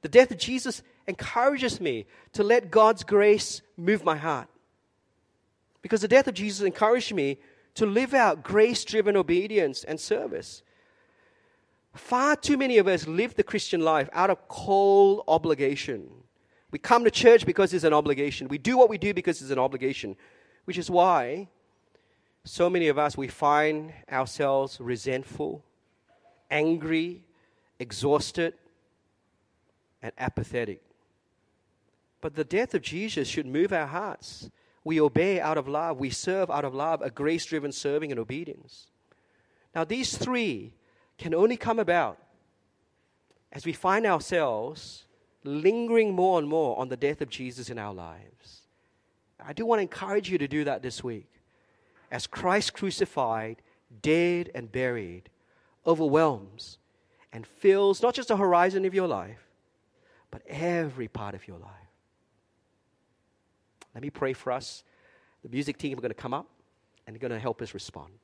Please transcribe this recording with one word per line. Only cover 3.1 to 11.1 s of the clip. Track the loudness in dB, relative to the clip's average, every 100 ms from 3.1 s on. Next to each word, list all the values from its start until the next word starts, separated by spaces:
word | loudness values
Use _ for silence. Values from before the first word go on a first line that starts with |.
| 4 6 4 2 -10 _ -6
move | 0 2
my | 2 -2
heart. | -2 -4 -6 _ _ _ _ _ _ _ _ _ _ _ _ _
Because | -2 -2
the | 6
death | 6 6
of |
Jesus | -2 -6 -2
encouraged | -4 2 4 4 0
me | -2 -2 -4 -12 _ _ -2
to | 0
live | 2 2
out | 4 4 2
grace-driven | 0 4 4 4 -4 0 2 2
obedience | 2 0 2 0 0 -4
and | -10 -10
service. | -2 -4 -2 -8 -10 -18 _ _ _ _ _